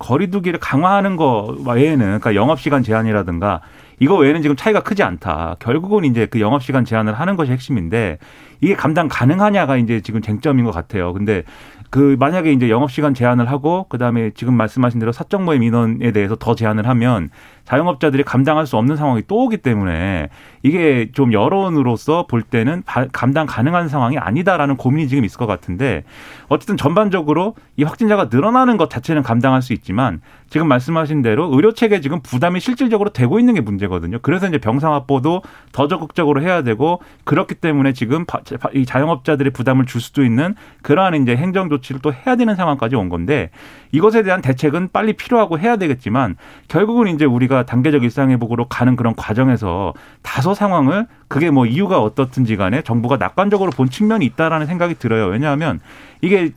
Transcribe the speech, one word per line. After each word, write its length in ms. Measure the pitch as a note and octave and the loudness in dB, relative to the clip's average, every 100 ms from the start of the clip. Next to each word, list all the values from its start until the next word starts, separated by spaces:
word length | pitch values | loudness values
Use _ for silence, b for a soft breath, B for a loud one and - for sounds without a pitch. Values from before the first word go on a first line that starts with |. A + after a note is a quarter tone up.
거리 280 | - C#3 G3 | -2 -2 0
두기를 300 | G3 F3+ E3 | -2 -2 -4
강화하는 560 | - C3 F#3 G3+ G3 | -2 0 2 2 0
거 420 | F3 C#3+ A2 G#2+ C#3 | 0 2 2 -2 -8
외에는, 400 | B2+ A#2+ D3+ C#3+ G2 | -2 2 2 2 0
그러니까 280 | G#2+ A#2+ | 0 0
영업시간 480 | G2+ B2+ D#3+ D3+ C#3 | 2 2 0 0 0
제한이라든가 800 | G#2 A2 A2 G#2 F2+ E2+ G2+ E2+ B B B B | 0 0 0 -2 -2 -2 -2 -4 B B B B
이거 160 | C#3 F#3+ | 2 4
외에는 260 | C#3 D#3+ | 4 4
지금 140 | D3 C#3+ | 0 0
차이가 240 | A3 G3 | 0 0
크지 240 | - G3+ | -2 -2
않다. 520 | A#2+ E2+ G2 D#2 E2 F#2 | -2 -2 -6 -4 -6 -6
결국은 440 | A2+ D#3 F#3+ G#3 | -2 -2 0 0
이제 220 | D3 A#2 G#2 | 2 0 0
그 140 | A#2 | 0
영업시간 440 | G#2 C#3 B2+ C3 | 0 0 0 -2
제한을 300 | A#2+ A2+ G#2+ | 0 -2 -2
하는 220 | A2 F3+ F#3 | -2 -4 -2
것이 160 | C#3 | -2
핵심인데, 640 | B2+ - A#2+ E2 A2+ G2 D2+ B B B B | -2 -2 -4 -2 -2 -4 -6 B B B B
이게 140 | F3 | 0
감당 340 | - D3+ D#3+ C#3+ | 0 0 0 -2
가능하냐가 680 | - B2 F#3 G#3 G3 C#3+ C3 | 0 2 4 2 2 0 0
이제 240 | A2+ A2+ | 0 -2
지금 200 | - A2 | -4 -6
쟁점인 440 | G#2+ G#2+ D#3 C3 | -4 -4 0 2
것 80 | A#2 | 2
같아요. 400 | E2+ - G2 F2 | -2 -6 -4 -4
근데 320 | F#2+ G#2 F#2+ - B B B - | -4 -2 -2 -4 B B B -4
그 280 | C3 C#3+ C3+ | 2 4 4
만약에 340 | C#3 F3+ D#3+ | 2 2 2
이제 160 | C3+ B2 | 2 4
영업시간 460 | A2+ C#3+ D#3+ D3+ | 2 0 0 -2
제한을 340 | C3 B2 B2 A#2+ | 2 2 2 0
하고, 380 | C#3 D3 F3+ F#3 | 0 0 -2 -4
그다음에 420 | A#2+ B2 A#2 A2 | -4 -2 0 -2
지금 200 | - B2 | -4 0
말씀하신 440 | A#2+ A2 C3 B2 A#2 | 0 0 0 0 0
대로 140 | A2+ | -2
사적 300 | A#2+ - G3+ | -4 -4 -2
모임 200 | F3 C#3 | 0 2
인원에 480 | A#2 A#2+ A2+ A#2+ A#2+ | 2 2 0 0 0
대해서 220 | G#2 G2 | 0 -2
더 200 | A2 - A#2 | -2 -2 0
제한을 320 | A2 G#2+ A2+ | 0 0 0
하면 420 | A2+ B2 A2 D2 b b b | 2 2 0 -4 b b b
자영업자들이 600 | - C3+ F3 C3+ D#3 C3 | -2 0 0 0 0 0
감당할 420 | - - C#3 D#3 D3 | 0 2 2 0 0
수 100 | A#2 | 0
없는 200 | B2 D3+ | 0 0
상황이 260 | D3 A2+ - | 0 -2 -2
또 160 | G#3+ | 0
오기 140 | B3+ A3 | 0 0
때문에, 680 | B2+ G#2+ F#2 D#2+ F#2+ F2 D2 B B B | -2 0 0 -2 -2 -4 -6 B B B
이게 480 | C3+ F3+ D#3+ B2+ A2+ | 0 2 2 2 0
좀 200 | - B2+ | 0 2
여론으로서 920 | G#2 C3 G3 F#3+ D3+ B2 A2+ - E3+ F3+ | 4 2 2 0 0 0 -2 0 -2 0
볼 160 | A#2 | -4
때는 400 | - A#2 A#2+ F3 | -2 -2 0 -4
바-, 220 | - B2 C3 | -6 -4 -4
감당 340 | - B2 D3 C#3+ | -2 0 0 -2
가능한 420 | A2 C#3 F3 E3 | -2 0 0 -2
상황이 300 | C#3+ A#2+ D3 | -2 -2 -2
아니다라는 580 | F2 C#3 F3+ F3 C#3+ C#3 | -2 0 0 0 0 0
고민이 320 | B2+ D3+ C#3 | 0 0 0
지금 160 | C#3+ | 0
있을 140 | G2 - | -2 -4
것 80 | A2+ | -6
같은데, 580 | F#2 - F2+ C3+ D#2+ - B B B B | -6 -6 -4 -2 -4 -8 B B B B
어쨌든 280 | D3 - G3 | -2 -2 -2
전반적으로 800 | C#3+ F3+ G#3+ F#3 D3 D#3 G3+ - b - | 0 2 2 0 0 0 0 -6 b -2
이 60 | |
확진자가 440 | D3 - A3 G3+ C3+ | -2 0 0 2 2
늘어나는 460 | A#2 G3+ B3+ B3+ G#3+ | 2 2 4 4 2
것 120 | D#3+ | 0
자체는 320 | - - D#3 | -2 -2 -2
감당할 400 | C3 A#2 C3 C3 | 2 2 2 2
수 100 | B2+ | 0
있지만, 480 | A2 - G2+ B2+ D#2+ b b b | -6 -4 -2 -2 -4 b b b
지금 180 | D3+ D#3+ | -2 2
말씀하신 540 | B2+ B2+ E3 D3+ D#3 | 2 2 -2 0 0
대로 260 | A#2 A2+ E3+ | 0 0 2
의료 200 | C3+ G#3+ | 4 4
체계에 280 | A3 A3+ G3+ | 4 0 2
지금 200 | C#3 C3+ | 0 -6
부담이 380 | - B2+ E3+ F3+ | -4 -2 0 -2
실질적으로 500 | - A#3+ B3+ G#3+ G#3 | -4 -2 0 0 -2
되고 280 | - A#2+ G#3 | 0 0 4
있는 160 | B3 | 4
게 60 | G3+ | 2
문제거든요. 580 | G#2+ G2 G2 F2+ E2+ A#2+ | -2 -4 -2 -4 -4 -4
그래서 280 | C#3 F3+ F#3+ | -2 0 0
이제 100 | D3 | -2
병상 340 | G#2+ C3+ D#3 | 0 0 0
확보도 500 | C#3+ C3 C3+ C#3+ F#3 B B B | -2 0 0 0 -2 B B B
더 140 | - D3 | -4 -2
적극적으로 540 | F3 D#3 - D3 C#3 | -2 -4 -2 0 0
해야 200 | F3 F3 | 0 0
되고, 380 | B2 A2 D#3 F3 B B | 0 0 0 -2 B B
그렇기 320 | - C#3+ C#3 - | -2 0 0 -4
때문에 360 | E3 C#3+ C3+ | 0 2 2
지금 320 | B2+ A2+ D#3 F3 | 0 -2 -4 -4
바-, 140 | - - - | -10 -10 -8
바-, 100 | - | -4
이 100 | C3+ | -2
자영업자들의 680 | B2+ C3 D#3 E3+ - C#3+ C#3 | 0 0 0 -2 -2 0 0
부담을 340 | C3 B2 C3 C3 | -2 0 2 0
줄 140 | A#2+ | -2
수도 240 | - D3 | -4 0
있는 320 | B2+ A2+ F3 G#3 B B | 2 2 0 -6 B B
그러한 320 | - D#3+ F#3+ D#3 | 0 2 4 2
이제 140 | A#2+ A#2+ | 2 0
행정 320 | F#3 F#3+ F3+ | 0 -2 -2
조치를 320 | C#3+ - C3 | -4 -4 -6
또 100 | D3+ | -4
해야 220 | B2+ C4 | -4 -2
되는 220 | B3 A3+ F#3 | 2 2 2
상황까지 400 | E3+ C#3 A#2 B2+ | 0 0 0 0
온 120 | F2+ | -2
건데, 420 | E2+ F2+ C#3+ D#2+ B B B B | -4 -2 -2 -2 B B B B
이것에 300 | D3+ G#3 A3+ | 2 4 2
대한 180 | F#3+ - | 0 0
대책은 460 | B2+ B2+ D3+ E3 F3+ | 0 0 0 0 -2
빨리 200 | - G#3+ | -2 -2
필요하고 460 | - - A#3+ F#3+ D#3+ | -4 0 0 2 0
해야 160 | A3+ A3+ | 0 0
되겠지만, 600 | E3+ B2 G2+ B2+ A2+ - B B B | -2 -4 -2 -2 -2 -6 B B B
결국은 400 | D#3 G#3+ A#3 G#3 | 0 2 2 2
이제 160 | D3+ | 2
우리가 360 | D3 B2 B2+ C3+ | 2 2 2 0
단계적 380 | - A#2+ D3+ C#3+ | 0 0 2 2
일상회복으로 640 | A#2+ C#3 C3+ B2 A2+ A#2 A#2+ | 0 0 0 0 0 -4 -4
가는 280 | - B2+ B2 | 0 0 2
그런 180 | A#2 | 0
과정에서 800 | A2 - A2 C3 A2 G2 F2+ F#2 - B B | -2 -4 0 2 0 -2 -4 -4 -8 B B
다소 320 | - - D#3 | -8 -2 -2
상황을, 520 | G3+ G3+ F3 C3+ G3 A#3 b b | 0 0 2 2 0 -4 b b
그게 220 | C#3 E3+ | -2 2
뭐 140 | C#3 A#2 | 2 2
이유가 340 | C#3+ G3 F3 | 0 0 0
어떻든지 540 | G#2+ C#3 C3 C3 A2+ G2+ | 0 -2 -2 0 0 0
간에 260 | F#2+ C3 | 0 -2
정부가 340 | C#3 A#2 A#2+ C3 | -2 -2 0 -2
낙관적으로 520 | F#2 - G3+ G3+ F#3 | -2 -2 0 0 0
본 180 | - C3 | 0 -2
측면이 360 | - G#3+ A3 | 0 0 2
있다라는 420 | B2 - D#3+ D#3+ D3+ | -2 -2 -2 -2 -4
생각이 280 | F3 F3 | -2 -4
들어요. 320 | D#3+ A#2 A2+ F#2+ | -2 -2 0 0
왜냐하면 520 | G#2+ D3 C#3+ D#3+ E2+ B B B B | -2 -2 -2 -2 -6 B B B B
이게 280 | E3+ G3 E3 | 0 2 0